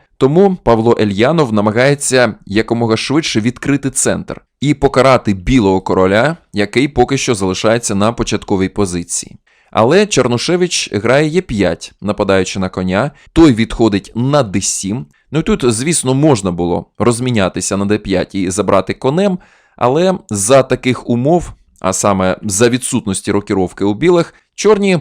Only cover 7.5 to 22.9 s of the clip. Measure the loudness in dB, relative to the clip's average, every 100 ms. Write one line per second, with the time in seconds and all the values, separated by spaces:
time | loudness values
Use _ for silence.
7.5 | 0 0 0 -2 0 -2 -2 -4 -4 -2
8.5 | -2 -2 -2 -4 -4 -8 -10 -12 -20 _
9.5 | _ _ 0 2 4 2 2 0 0 -2
10.5 | 0 0 -2 -4 -4 0 0 2 -2 -4
11.5 | -2 0 -2 -12 _ -8 -4 0 0 0
12.5 | -4 -6 -4 -2 -2 -2 -8 -6 4 4
13.5 | 4 -2 0 0 0 -4 -4 0 0 0
14.5 | -2 -4 -6 -6 -8 -10 _ _ -4 -2
15.5 | 0 0 0 -2 -2 0 2 4 2 0
16.5 | -2 -2 -2 -6 -2 -2 0 -2 0 -2
17.5 | -4 -4 -4 0 -2 0 -4 -2 -4 -4
18.5 | -2 0 0 0 -4 -2 0 0 -2 _
19.5 | _ _ -4 0 2 0 -2 -6 -6 4
20.5 | 4 4 -2 -2 -4 -2 -2 2 0 -2
21.5 | -16 _ _ -6 0 0 2 0 -2 -6
22.5 | 0 2 2 -4